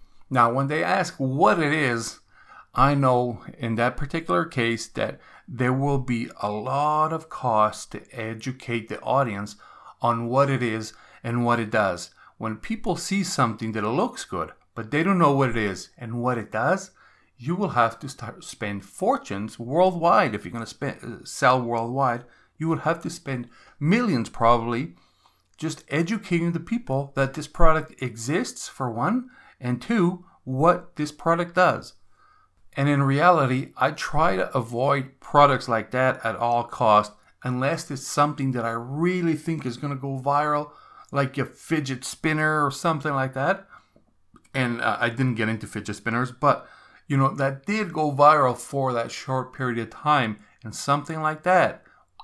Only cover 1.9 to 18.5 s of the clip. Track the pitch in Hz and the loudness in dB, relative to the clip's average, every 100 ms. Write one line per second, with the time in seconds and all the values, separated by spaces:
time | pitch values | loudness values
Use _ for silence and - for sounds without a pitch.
1.9 | 117 113 - _ _ - - - - 135 | 0 -6 -12 _ _ -20 -20 -8 2 4
2.9 | 143 135 123 123 107 - - 117 113 120 | 4 4 2 0 -4 -12 -8 -4 0 0
3.9 | 123 139 165 165 175 165 135 117 113 - | 0 -4 -4 -2 -2 -2 -2 -2 -2 -6
4.9 | - 107 - - - - 117 127 131 143 | -6 -6 -6 -16 -20 -14 -2 0 0 0
5.9 | 139 127 117 120 - 104 104 123 139 147 | 0 -2 -4 -4 -6 -6 -4 -4 -2 0
6.9 | 151 156 165 - - 127 107 107 - - | 2 0 -2 -8 -6 0 4 2 0 -12
7.9 | 127 - 123 110 110 131 127 - 117 107 | -14 -14 -10 -10 -8 -8 -10 -6 -6 -6
8.9 | - 120 131 127 101 104 - - - - | -8 0 0 0 -2 -8 -12 -20 -20 -20
9.9 | - 120 117 117 131 139 131 123 110 110 | -4 0 0 0 2 2 2 -2 -4 -8
10.9 | - - - 117 120 120 117 107 110 101 | -14 -20 -12 -6 -2 2 0 0 0 0
11.9 | 87 - _ - - 110 107 - - 208 | -2 -8 _ -20 -10 -8 -8 -8 -6 -4
12.9 | 160 - 196 175 - 120 110 110 107 107 | -4 -2 -2 -2 0 0 0 -6 -2 -2
13.9 | 135 247 - - 92 80 - _ - 110 | 0 -2 -4 -8 -6 -6 -10 _ -12 -4
14.9 | 147 175 185 156 135 131 113 104 90 - | -2 2 4 4 4 2 2 -2 -4 -10
15.9 | - 113 120 123 120 101 110 131 185 - | -14 -8 -4 -2 -2 -4 -2 0 0 -4
16.9 | _ _ _ _ - 123 180 196 120 113 | _ _ _ _ -12 -6 -2 -2 2 2
17.9 | - 135 - 110 - - | 0 -14 -12 -12 -12 -16